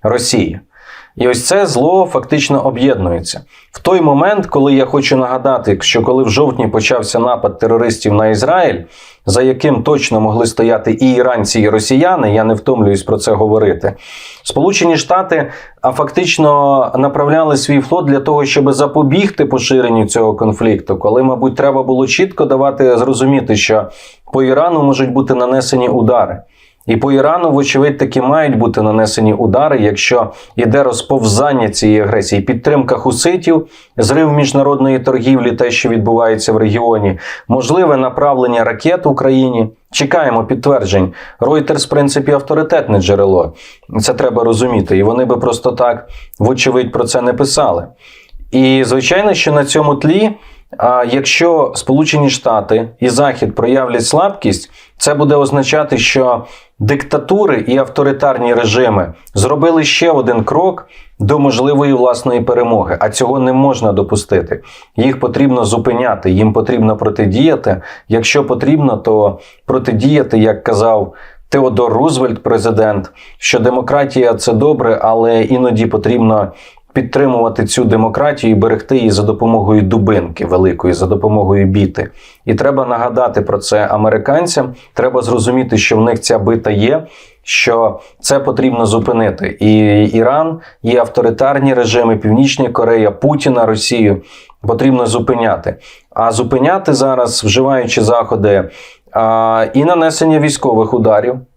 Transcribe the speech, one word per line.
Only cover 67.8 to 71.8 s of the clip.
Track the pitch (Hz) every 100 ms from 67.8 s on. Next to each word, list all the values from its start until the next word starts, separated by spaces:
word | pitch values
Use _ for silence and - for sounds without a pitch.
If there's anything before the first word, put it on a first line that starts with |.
| - - _
Якщо | 113 110 147 139
потрібно, | 123 127 151 139 107
то | 117 107 104 92 - _ -
протидіяти, | 127 120 110 131 151 131 113
як | 110 -
казав | - 104 117 110 95 - - - -
Теодор | 139 131 107